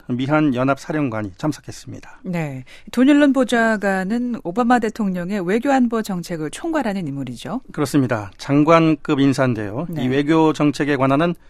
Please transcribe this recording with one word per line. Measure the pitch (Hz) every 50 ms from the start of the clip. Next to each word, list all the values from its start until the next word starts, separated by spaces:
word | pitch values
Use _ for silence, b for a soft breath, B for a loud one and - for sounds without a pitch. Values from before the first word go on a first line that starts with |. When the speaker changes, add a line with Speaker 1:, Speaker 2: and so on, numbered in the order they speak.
| - -
Speaker 1:
미한 | 123 120 135 135 151 151 156 147 123
연합사령관이 | 123 131 135 139 - - - 156 151 147 127 110 107 107 98 92
참석했습니다. | - - 156 - - - - - - - - - - - - - - -
Speaker 2:
네, | - 175 170 156 143 135 131 131 B B B B B
도닐런 | - 240 254 277 294 285 294 285
보좌관은 | 254 269 254 - 247 233 226 226 220 202 202 196 190 190 185 185 226 247 247 247 233 - -
오바마 | 170 175 233 247 233 254 240
대통령의 | 226 214 - - 214 196 180 180 175 180 208 208 175
외교안보 | 175 202 233 233 285 269 269 247 226 233 226
정책을 | 214 - 190 175 165 - 180 156 156 147
총괄하는 | - - - 330 320 302 254 220 190 196 175
인물이죠. | 143 139 139 135 127 123 113 - 127 202 254 - -
Speaker 1:
그렇습니다. | - - 147 135 - 147 131 117 127 107 104 98 -
장관급 | - - - 139 147 151 160 165 165 160 160 156 - - - 151 135
인사인데요. | 139 139 127 139 135 127 120 113 107 98 101 127 170 170
Speaker 2:
네. | 170 151 123
Speaker 1:
이 | 127
외교 | 131 143 147 143 165 160 160 156
정책에 | 147 - 151 147 139 - 151 143 147
관한은 | 123 131 131 135 143 170 175 170 b b